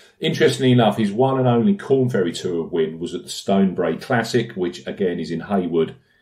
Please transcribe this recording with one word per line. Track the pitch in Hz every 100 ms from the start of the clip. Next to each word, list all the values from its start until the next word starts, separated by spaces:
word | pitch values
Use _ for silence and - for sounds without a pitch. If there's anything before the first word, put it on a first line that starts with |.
| _ -
Interestingly | 160 131 156 131 131
enough, | 123 107 110
his | 104
one | 107 131 131
and | 127
only | 120 104 98
Corn | - 135 123
Ferry | 110 87
Tour | - 92 85 78
win | 87 80 82
was | 82 90
at |
the | -
Stonebrae | - - 98 95 87 82 82
Classic, | - 120 113 120 -
which | 92 87 - 92
again | - 92 85
is | 78
in | 82
Haywood, | 92 98 87 82 80 - _ _